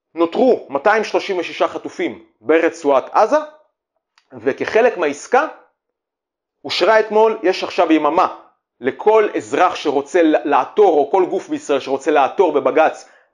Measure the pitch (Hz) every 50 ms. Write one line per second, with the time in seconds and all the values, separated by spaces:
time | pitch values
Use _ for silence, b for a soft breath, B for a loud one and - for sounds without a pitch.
0 | _ _ - 160 170 165 - - 247 254 196 - - - 135 139 - - 214 226
1 | 202 - - 175 - - 190 175 160 160 147 - 180 160 - 156 - 143 - -
2 | 180 139 104 - - _ _ _ 107 120 156 165 165 160 160 - - 143 139 127
3 | 120 - - 175 214 220 277 311 302 - - _ _ _ _ _ _ _ _ _
4 | _ _ _ _ _ _ 131 123 104 135 127 - 131 - - 214 247 240 - 180
5 | 170 147 139 - - - - 262 311 302 - - _ _ _ _ _ _ _ _
6 | _ _ _ _ _ _ _ _ _ _ _ _ - 143 - - 175 196 220 220
7 | 220 214 208 214 220 226 220 220 156 180 185 - 185 175 - 196 175 160 160 151
8 | 151 147 156 185 165 - - - - _ _ _ _ _ _ - 120 131 127 -
9 | - 214 220 220 214 - - 165 123 101 131 147 180 175 - - - 156 131 139
10 | 139 - - 180 165 156 151 151 - 151 143 127 135 - - 208 208 185 160 147
11 | 139 - - 190 180 175 214 185 - 156 151 135 - - 143 131 - 135 135 135
12 | - 165 151 147 135 127 - - 190 165 147 139 - 131 131 147 160 139 - -
13 | - b b b b b